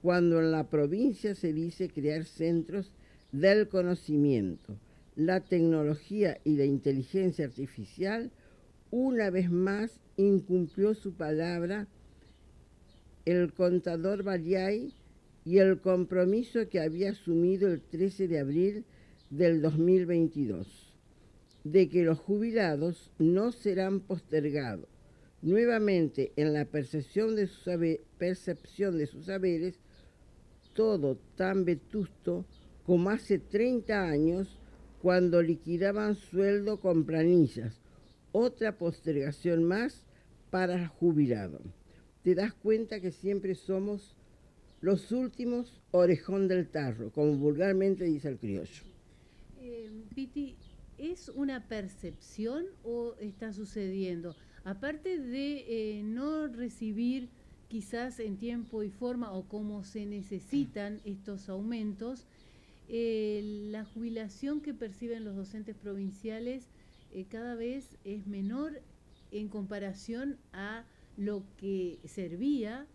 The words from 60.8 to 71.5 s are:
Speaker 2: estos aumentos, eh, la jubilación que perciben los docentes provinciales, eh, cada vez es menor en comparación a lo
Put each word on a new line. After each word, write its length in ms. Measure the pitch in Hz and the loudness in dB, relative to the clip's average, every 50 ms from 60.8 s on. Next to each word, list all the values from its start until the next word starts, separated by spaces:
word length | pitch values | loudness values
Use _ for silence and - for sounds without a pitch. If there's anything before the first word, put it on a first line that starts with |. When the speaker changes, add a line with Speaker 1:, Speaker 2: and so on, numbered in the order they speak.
| 202 208 214 214 - | -8 -8 -10 -10 -10
Speaker 2:
estos 440 | 208 196 196 - - 202 190 196 - | -12 -12 -10 -10 -12 -12 -12 -10 -10
aumentos, 800 | 190 190 202 220 233 233 214 214 202 196 226 233 262 247 - _ _ _ - - - - - - - - - - | -10 -8 -6 -6 -6 -4 -6 -6 -6 -8 -8 -10 -10 -12 -14 _ _ _ -20 -20 -20 -20 -20 -20 -20 -20 -18 -8
eh, 520 | 240 226 233 226 226 220 214 214 208 208 208 208 208 208 208 208 208 | -6 -4 -2 -2 -2 -2 -2 -2 -4 -4 -6 -8 -10 -10 -10 -10 -10
la 120 | 214 214 | -10 -10
jubilación 760 | 214 - 226 226 233 226 226 220 208 196 - - 277 294 302 | -12 -10 -8 -8 -6 -6 -8 -8 -10 -12 -8 -6 -4 -4 -4
que 120 | 294 294 269 | -4 -6 -8
perciben 520 | 220 240 220 190 - 240 233 233 226 226 | -8 -10 -12 -10 -10 -8 -8 -8 -8 -8
los 100 | 214 196 | -10 -8
docentes 400 | 196 190 196 196 220 214 220 214 | -10 -10 -10 -10 -12 -12 -12 -14
provinciales, 920 | 208 - 208 196 196 196 196 196 196 - 220 220 220 233 240 254 269 247 - - - - - - - - - - | -14 -12 -10 -8 -6 -6 -8 -8 -8 -10 -10 -8 -8 -8 -8 -8 -10 -12 -16 -20 -20 -20 -20 -20 -20 -20 -16 -14
eh, 140 | 190 185 190 | -14 -14 -12
cada 280 | - 220 233 240 240 | -12 -12 -10 -10 -8
vez 420 | 226 226 240 254 277 262 - - - _ | -6 -6 -6 -6 -8 -10 -14 -20 -18 _
es 220 | 196 202 214 190 202 | -12 -12 -10 -8 -8
menor 520 | 202 196 196 196 233 262 294 320 302 277 - - - - _ - - _ - - - | -6 -4 -4 -4 -4 -4 -6 -6 -8 -12 -18 -20 -20 -20 _ -20 -20 _ -20 -12 -10
en 160 | 208 214 208 | -8 -8 -8
comparación 920 | 202 214 202 190 208 202 202 196 190 196 - - 226 233 262 285 269 - - _ - | -8 -8 -8 -8 -8 -8 -8 -8 -10 -10 -10 -10 -8 -6 -6 -6 -8 -8 -14 _ -14
a 340 | 185 196 202 214 226 233 - _ _ - - - | -12 -10 -10 -10 -12 -14 -18 _ _ -20 -20 -12
lo 260 | - 202 208 208 196 190 196 | -8 -6 -4 -4 -6 -8 -12